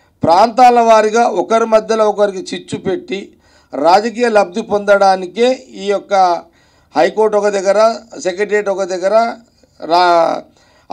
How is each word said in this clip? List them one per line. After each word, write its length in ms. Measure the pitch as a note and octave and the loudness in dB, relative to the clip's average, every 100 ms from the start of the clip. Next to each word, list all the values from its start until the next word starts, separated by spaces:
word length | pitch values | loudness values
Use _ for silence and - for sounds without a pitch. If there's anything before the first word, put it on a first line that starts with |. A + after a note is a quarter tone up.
| _ _ | _ _
ప్రాంతాల 580 | - F3 A#3 A3+ B3 A#3+ | 0 2 2 4 4 6
వారీగా 480 | A3+ A3 G#3+ A3 A#3+ | 4 4 4 0 0
ఒకరి 380 | G3+ - A3+ A3+ | -2 -2 -2 2
మధ్యలో 420 | A3 F#3+ A3 G#3+ | 0 0 0 0
ఒకరికి 480 | G3+ G3+ F#3 - F3+ | 2 -2 -2 -10 -14
చిచ్చు 220 | - G#3+ | -10 -8
పెట్టి 580 | F3 F#3 - F#3+ - _ _ _ _ | -6 -8 -6 -10 -10 _ _ _ _
రాజకీయ 540 | C3+ D3+ F#3+ A3+ G#3+ A#3+ | -2 2 2 2 -2 0
లబ్ధి 340 | G#3 F#3 F#3+ | 0 0 -4
పొందడానికే 1040 | F3+ G3+ G3+ G3+ G3 F#3+ F3+ G3 B3 B3+ - | -4 -4 2 2 4 0 -4 -2 -2 -2 -8
ఈ 100 | G#3+ | -12
యొక్క 300 | G3 G3 - G3 F#3 E3+ - _ _ _ _ C#3+ | -6 -6 -2 0 0 0 -8 _ _ _ _ -2
హైకోర్టు 400 | F3+ G3 A3 G#3 | -2 0 0 0
ఒక 120 | G#3 | -2
దగ్గర, 480 | G3 F#3+ G3 A3 A#3 - - | -2 -2 2 2 0 -12 -10
సెక్రటేరియట్ 480 | F#3 F3+ G3+ G#3 G3+ | -10 -6 -4 -2 -4
ఒక 140 | F#3+ | -6
దగ్గర, 540 | F#3+ F3+ F#3 A3 A#3 A#3 _ _ _ _ | -6 -4 -2 0 -2 -8 _ _ _ _
రా-, 560 | D#3 E3+ F3+ E3+ E3 E3 - _ _ _ _ | -2 0 2 2 0 -4 -10 _ _ _ _